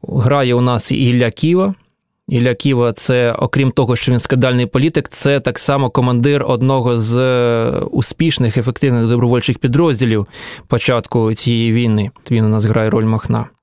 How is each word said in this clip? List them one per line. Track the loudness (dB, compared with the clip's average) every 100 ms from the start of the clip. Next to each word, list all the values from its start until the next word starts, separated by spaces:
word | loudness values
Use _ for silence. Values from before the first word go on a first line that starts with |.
| -6
Грає | -2 0 2 2
у | 2
нас | 2 0 -2
і | 0
Ілля | 2 2 0
Ківа. | 0 0 2 0 -4 _ _ _ _ -4
Ілля | 0 0
Ківа — | 0 0 0 0
це, | -2 0 2 0
окрім | 0 -2 0 0
того, | 0 0 0
що | 0
він | -2
скандальний | 0 0 2 0 0
політик, | 0 0 0 -4
це | -4 0 0
так | -2 -4
само | -2 0 0
командир | 0 2 2 2 0 0
одного | 0 2 0 0 0
з, | 0 0
е, | 0 2 0 0 -2 -2 -4
успішних, | -2 -4 0 -2 0 0 0
ефективних | -2 -2 0 2 2
добровольчих | 2 2 0 0 -2
підрозділів | 0 2 2 2 0 0 -2 -10 -18 -18 -4
початку | -2 0 -2 0 0 0
цієї | -2 -2 0 2
війни. | 2 2 0 -2 -8 -4
Він | 0
у | 2
нас | 2
грає | 0 0 0
роль | 0
Махна. | 0 -2 -2 -4 -4 _